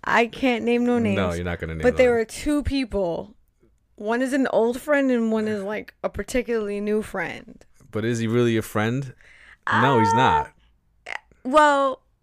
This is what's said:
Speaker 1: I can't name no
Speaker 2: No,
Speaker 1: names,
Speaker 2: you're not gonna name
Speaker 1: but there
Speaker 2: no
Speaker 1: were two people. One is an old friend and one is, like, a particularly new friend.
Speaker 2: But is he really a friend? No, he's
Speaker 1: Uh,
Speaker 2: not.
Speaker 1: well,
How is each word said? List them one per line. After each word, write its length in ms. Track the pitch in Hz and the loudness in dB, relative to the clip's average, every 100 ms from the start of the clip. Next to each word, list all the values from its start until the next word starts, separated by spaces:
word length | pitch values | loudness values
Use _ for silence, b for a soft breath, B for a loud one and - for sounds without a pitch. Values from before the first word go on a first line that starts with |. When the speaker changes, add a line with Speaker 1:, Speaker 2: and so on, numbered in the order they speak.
Speaker 1:
I 220 | - 208 233 | 2 2 2
can't 360 | - 262 233 226 | 0 -2 0 0
name 200 | 240 240 | 0 2
no 120 | 240 | 0
Speaker 2:
No, 20 | |
Speaker 1:
names, 360 | 220 101 92 85 | 0 0 0 -2
Speaker 2:
you're 80 | 87 | -4
not 140 | 87 | -4
gonna 160 | 82 80 | -6 0
name 80 | |
Speaker 1:
but 140 | 139 - | 0 4
there 120 | 196 | 2
Speaker 2:
no 40 | 233 | 2
Speaker 1:
were 80 | 220 | -2
two 380 | - 302 294 | -6 -2 -2
people. 720 | - 277 240 202 180 165 196 - _ _ _ _ _ - | -2 -4 -2 -2 -2 -4 -10 -20 _ _ _ _ _ -10
One 260 | 208 233 | -4 -2
is 100 | 262 | 0
an 140 | 277 254 | 0 2
old 300 | 196 226 240 | 2 0 -2
friend 300 | 311 285 269 | 0 2 2
and 200 | 240 226 | 2 2
one 160 | 220 214 | 0 -2
is, 140 | 214 | -4
like, 320 | 196 208 - _ | -6 -8 -10 _
a 60 | 190 | -8
particularly 720 | - 202 254 233 233 208 202 | -6 -4 -4 -2 -4 -4 -4
new 220 | 208 214 | -2 -2
friend. 600 | 208 196 156 - - - - _ - | -4 -8 -8 -10 -16 -20 -20 _ -8
Speaker 2:
But 120 | 107 | -4
is 140 | 113 117 | -2 0
he 80 | 113 | 0
really 300 | 120 120 110 | 2 4 2
a 60 | |
friend? 500 | - 110 107 127 135 - B B B B - | 0 -2 0 -2 -6 -14 B B B B -2
No, 280 | - 131 127 | 2 4 4
he's 120 | 104 | 4
Speaker 1:
Uh, 20 | 110 | 4
Speaker 2:
not. 360 | 127 98 - _ _ _ _ _ - - _ _ | 2 2 -2 _ _ _ _ _ -14 -14 _ _
Speaker 1:
well, 580 | 254 294 302 277 277 262 _ _ | 2 4 6 4 0 -4 _ _